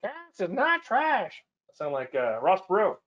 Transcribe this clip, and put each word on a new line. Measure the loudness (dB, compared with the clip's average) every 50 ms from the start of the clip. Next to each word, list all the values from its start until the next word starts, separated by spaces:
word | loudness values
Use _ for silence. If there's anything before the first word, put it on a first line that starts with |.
| -8
Gas | -10 -10 -10 -16 -20 _ -8
is | -6 -6
not | -2 0 0 2 0 0 -2
trash. | 0 0 0 2 2 0 0 -2 -4 -8 -14 _ _ _ _ _ _
I | _
sound | _ -6 -4 -4
like, | -4 -6 -4 -2
uh, | 0 0 0 0 0
Ross | 2 2 2 2 2 0
Perot. | 2 2 2 2 0 -2 _